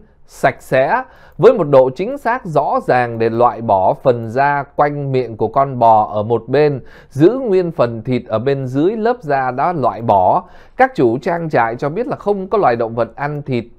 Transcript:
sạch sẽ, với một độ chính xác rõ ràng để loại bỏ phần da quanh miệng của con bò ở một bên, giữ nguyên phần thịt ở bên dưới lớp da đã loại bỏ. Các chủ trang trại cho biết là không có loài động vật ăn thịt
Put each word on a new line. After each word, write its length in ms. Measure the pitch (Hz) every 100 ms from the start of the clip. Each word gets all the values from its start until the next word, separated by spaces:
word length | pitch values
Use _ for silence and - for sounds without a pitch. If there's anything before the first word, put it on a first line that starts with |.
| - _ -
sạch 360 | - 143 -
sẽ, 400 | - 131 139 226 262 - - -
với 140 | 185
một 160 | 254 147
độ 220 | 135 131
chính 280 | 127 202 277
xác 260 | 233 247
rõ 360 | 202 147 156 254 -
ràng 320 | 127 120 113
để 120 | 113
loại 300 | 113 120 107
bỏ 340 | 113 95 95 143
phần 280 | 139 120 113
da 340 | 123 139 143 139 -
quanh 360 | 147 147 139
miệng 240 | 131 120 110
của 120 | 110
con 300 | 139 139 127
bò 320 | 113 110 87
ở 80 | 107
một 220 | 107 117 -
bên, 320 | 135 151 135 - - -
giữ 280 | 131 165 254 254
nguyên 220 | 190 170
phần 320 | 151 120 117
thịt 200 | 107 123 -
ở 120 | 110
bên 280 | 127 139 131
dưới 300 | 131 170 226
lớp 200 | 214 240
da 300 | 151 135 131
đã 220 | 127 160
loại 300 | 175 117 101
bỏ. 420 | 117 101 92 151 - - - -
Các 160 | 254
chủ 240 | 254 123 117
trang 320 | 190 170 165
trại 260 | 147 117 120
cho 120 | 147
biết 180 | 175 247
là 100 | 143
không 320 | 202 202 190
có 100 | 220
loài 180 | 147 120
động 180 | 117
vật 220 | 120 113 -
ăn 260 | 143 147
thịt 220 | 143 123 117